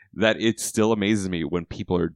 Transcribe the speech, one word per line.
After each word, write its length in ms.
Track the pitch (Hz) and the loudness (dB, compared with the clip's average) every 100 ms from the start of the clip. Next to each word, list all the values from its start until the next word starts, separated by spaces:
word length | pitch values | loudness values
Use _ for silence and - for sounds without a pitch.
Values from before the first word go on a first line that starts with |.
| _ | _
that 280 | - 110 95 | 0 0 2
it 180 | 113 113 | 0 0
still 320 | - - 110 | -4 0 2
amazes 380 | 110 101 107 95 | 2 2 0 0
me 160 | 87 | -4
when 200 | 76 87 | -2 -4
people 320 | 85 - 101 90 | -6 -10 -2 0
are 160 | 85 | 0